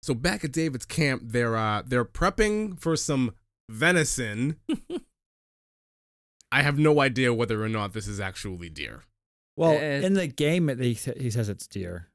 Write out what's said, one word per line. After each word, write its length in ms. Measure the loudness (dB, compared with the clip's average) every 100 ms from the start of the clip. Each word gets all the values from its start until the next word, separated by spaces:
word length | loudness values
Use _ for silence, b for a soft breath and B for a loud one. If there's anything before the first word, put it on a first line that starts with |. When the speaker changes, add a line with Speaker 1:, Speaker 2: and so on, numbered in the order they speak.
Speaker 1:
So 120 | -4
back 300 | -2 0 -2
at 80 | -2
David's 320 | -2 -2 -4
camp, 380 | -6 0 0 0
they're, 320 | -2 0 2 2
uh, 260 | 0 0
they're 200 | 0 0
prepping 720 | 0 0 0 2 2 2 -4 -4
for 160 | -2 -2
some 380 | 0 0 0 -4 _ _ -16
venison. 880 | 0 2 4 2 -2 -4 -2 -2 -4 -6
Speaker 2:
<laughs> 1800 | -6 -4 -10 -10 _ _ _ _ _ _ _ _ _ _ _ _ _ _
Speaker 1:
I 100 | 2
have 160 | 2 4
no 220 | 6 6
idea 340 | 4 4 2
whether 280 | 2 0 0
or 60 | -2
not 240 | -2 -4
this 140 | -6 -8
is 140 | -6
actually 480 | -6 -6 -10 -10 -12
deer. 340 | -10 -12 -12 -20 _ _ _ _ 0
Speaker 3:
Well, 160 | 4
Speaker 2:
Uh, 340 | 4 2 0 2
Speaker 3:
in 80 |
the 120 | 2 0
game, 400 | 0 2 2 2
it, 100 | 2
he 160 | 0
sa-, 180 | 0 -4 -4
he 120 | -2
says 180 | -2 -2
it's 180 | -6 -10
deer. 420 | -10 -8 -8 -12